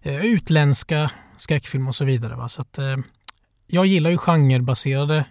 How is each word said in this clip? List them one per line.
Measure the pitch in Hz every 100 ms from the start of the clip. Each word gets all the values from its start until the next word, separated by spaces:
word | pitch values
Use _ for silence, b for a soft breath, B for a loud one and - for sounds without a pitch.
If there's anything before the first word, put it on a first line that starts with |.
eh, | 147 139 208
utländska | 220 - 156 147 135 - 151 151 B B -
skräckfilm | - 147 - 135 135
och | 127
så | 135
vidare, | 127 113 120
va? | 120
Så | -
att, | 135 -
eh, | 139 135 - _ - - _ _ _
jag | 175 190
gillar | 190 160
ju | 175
genrebaserade | - 165 139 131 123 127 139 135 147 156 139